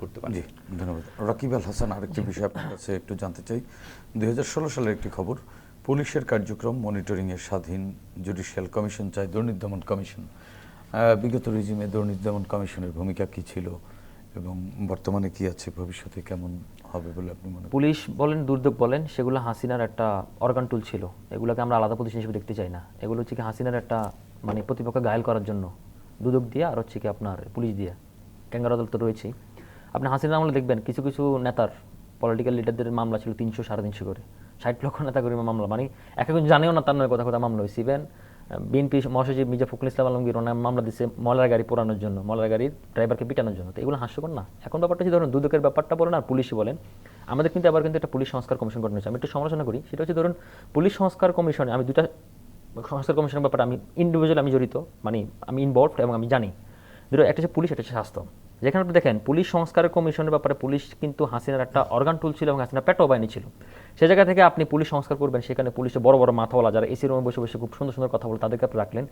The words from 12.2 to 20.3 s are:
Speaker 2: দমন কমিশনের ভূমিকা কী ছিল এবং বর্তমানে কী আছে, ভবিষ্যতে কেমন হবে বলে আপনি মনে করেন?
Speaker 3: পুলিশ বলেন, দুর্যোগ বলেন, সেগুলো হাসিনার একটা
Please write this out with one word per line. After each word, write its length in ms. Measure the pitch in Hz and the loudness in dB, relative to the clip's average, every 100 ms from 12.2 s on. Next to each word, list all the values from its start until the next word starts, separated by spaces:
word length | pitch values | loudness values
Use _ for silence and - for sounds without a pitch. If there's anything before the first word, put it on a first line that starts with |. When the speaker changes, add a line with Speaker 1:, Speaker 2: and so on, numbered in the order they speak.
Speaker 2:
দমন 180 | 104 104 | -4 -4
কমিশনের 480 | 95 101 98 - 90 | -4 -4 -6 -6 -8
ভূমিকা 360 | 80 92 90 95 | -6 -4 -4 -4
কী 160 | - | -6
ছিল 280 | 82 - 90 85 - - - - - 95 | -10 -8 -8 -10 -14 -20 -20 -20 -18 -12
এবং 340 | 90 92 92 - 101 | -10 -8 -10 -8 -6
বর্তমানে 440 | 95 - 101 95 | -4 -2 0 -2
কী 160 | - 95 | -2 -4
আছে, 240 | 85 - 87 | -4 -10 -8
ভবিষ্যতে 460 | 90 90 - - | -10 -10 -14 -14
কেমন 360 | - 90 90 87 - - - | -10 -8 -8 -10 -14 -20 -12
হবে 180 | 90 85 82 | -10 -8 -10
বলে 140 | 90 | -10
আপনি 200 | 85 92 | -10 -12
মনে 80 | 90 | -12
করেন? 120 | 90 | -4
Speaker 3:
পুলিশ 340 | 135 147 151 - 107 | 0 2 0 -4 -2
বলেন, 300 | 147 156 135 | 0 0 0
দুর্যোগ 280 | 135 135 127 | 0 2 2
বলেন, 280 | 120 139 156 | 2 2 -2
সেগুলো 340 | - 127 131 | -4 -2 -2
হাসিনার 400 | 117 110 123 123 | -2 -4 -4 -2
একটা 440 | 113 - 113 98 - | -2 -2 -2 -2 -6